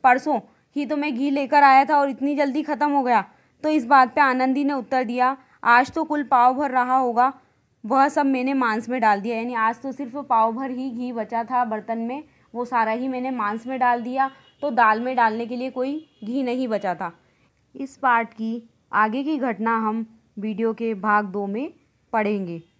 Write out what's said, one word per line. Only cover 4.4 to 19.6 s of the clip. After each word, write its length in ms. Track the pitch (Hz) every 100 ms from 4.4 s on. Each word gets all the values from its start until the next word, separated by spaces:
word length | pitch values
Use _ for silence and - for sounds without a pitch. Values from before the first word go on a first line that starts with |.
| 262 262
ने 100 | 277
उत्तर 300 | 277 226 262
दिया, 340 | 233 247 254 269 _ _
"आज 280 | - 240 -
तो 120 | 330
कुल 200 | 320 294
पाव 300 | 254 254 247
भर 180 | 262 285
रहा 260 | 254 247 262
होगा, 360 | 254 233 254 277 _ _ _ _ 214
वह 220 | 226 277
सब 180 | 294 277
मैंने 280 | 262 254
मांस 360 | 277 240 214 220
में 120 | 254
डाल 200 | 220 202
दिया।" 160 | 214 226
यानी 160 | 233
आज 280 | 240 220 233
तो 100 | 277
सिर्फ 240 | 254 269 269
पाव 380 | - 226 226
भर 180 | 226 269
ही 180 | 254 269
घी 220 | 233 247
बचा 320 | 233 208 233
था 220 | 226 247 240
बर्तन 320 | 214 208 226
में, 260 | 226 269 311 _ _ 226
वो 100 | 240
सारा 260 | 240 220
ही 160 | 226 262
मैंने 240 | 254 254
मांस 360 | 254 202 220 233
में 120 | 262
डाल 220 | 247 240
दिया, 300 | 233 262 269 262 _ _
तो 100 | 285
दाल 300 | 240 226 220
में 140 | 247 247
डालने 300 | 226 220 233
के 100 | 240
लिए 140 | 262
कोई 400 | 262 262 302 311 _
घी 200 | 208 254
नहीं 240 | 247 254 254
बचा 280 | 208 190 165
था। 240 | 175 - _ _ _ _ _ -
इस 220 | 269 -
पार्ट 360 | 269 233 226
की 360 | - 220 233 233 _ _
आगे 300 | 196 214 240
की 140 | 277 302
घटना 400 | 254 190